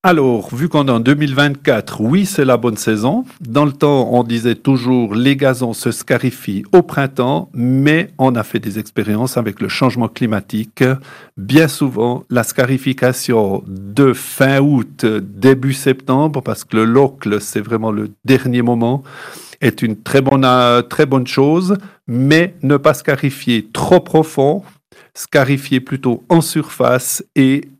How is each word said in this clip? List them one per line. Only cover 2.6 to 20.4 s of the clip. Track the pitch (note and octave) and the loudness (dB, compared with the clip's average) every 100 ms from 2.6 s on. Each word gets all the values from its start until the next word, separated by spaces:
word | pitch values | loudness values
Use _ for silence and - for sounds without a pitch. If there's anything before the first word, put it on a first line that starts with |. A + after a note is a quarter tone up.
| A#2+ G#2+ | 0 -2
saison. | - G#2+ A#2 G#3+ C4 - | -2 -2 0 -2 -6 -14
Dans | B2+ B2 D3 | -4 0 0
le | |
temps, | C#3 D3 C#3 A2+ | 2 2 2 2
on | A#2+ | 0
disait | A#2 A#2 A#2 A2 | 0 -2 -2 -2
toujours, | - C3 A#2+ B2+ A2+ | 0 0 2 0 0
les | G#2+ B2+ C3+ | 0 0 2
gazons | C3+ B2 B2 | 0 0 -4
se | A2+ B2 | -4 -6
scarifient | A2 - B2 B2+ - - G2 - | -6 -2 -2 -2 -4 -8 -8 4
au | F3+ | 4
printemps, | E3+ - C3+ C3+ B2 D#3 - | 4 -2 -4 -2 -2 -2 -6
mais | - B2 C3+ C#3+ D#3 - - | -4 0 2 4 2 -2 0
on | C3 | 0
a | A#2+ | 0
fait | G#2+ B2 | -4 -6
des | A2 G2+ | -6 -8
expériences | G#2+ - G#2+ G#2+ A2+ - | -6 -6 -2 -2 -2 -2
avec | A2 F#2+ | -4 -6
le | - | -8
changement | - C3 A#2+ A#2 | 0 0 0 -6
climatique. | - A#2+ G#2+ - G#2+ A2+ - B2+ C3+ - - - - | -4 -2 -2 -4 -8 -8 0 0 0 -8 -20 -20 -16
Bien | G2 C#3 D#3+ | 2 4 4
souvent, | - C#3 G2+ A#2 B2 - | 0 -4 -2 -2 -4 -4
la | A#2+ | -2
scarification | A2 - B2+ C3 C3+ B2+ B2+ B2+ - A#2 G2+ G2 - | -2 -2 -2 -2 -2 -2 -2 -2 0 0 0 -2 -8
de | F#2+ G2 G#2 C#3 | -14 -6 2 2
fin | A#2 - - C3+ C#3 | 2 -8 -2 2 2
août, | C#3+ C#3 G#2+ - A2+ | 2 0 -2 -4 -2
début | G#2+ G2 G2+ B2+ C3+ C3+ | -2 -6 2 4 4 0
septembre, | C3+ C#3 C3 - C3 D#3 C#3+ | -2 -2 -2 0 0 0 -2
parce | B2 A2+ | -6 -8
que | - A2 | -4 0
le | A2+ | 2
locle, | B2 C#3 C3+ G#2+ G#2 | 4 2 0 -4 -4
c'est | - - | -4 -8
vraiment | G#2+ A2+ A2 | -4 -4 -2
le | G#2 G#2+ - - | -4 -8 -10 0
dernier | C3 B2+ B2 | 2 2 0
moment, | A#2+ A#2+ A#2 C#3 C#3 - - - - - | 0 0 0 -2 -6 -20 -20 -20 -20 -2
est | C3 - | -2 0
une | A2+ G#2+ | -6 -6
très | - C#3 | 0 0
bonne, | C3+ C#3 | 2 2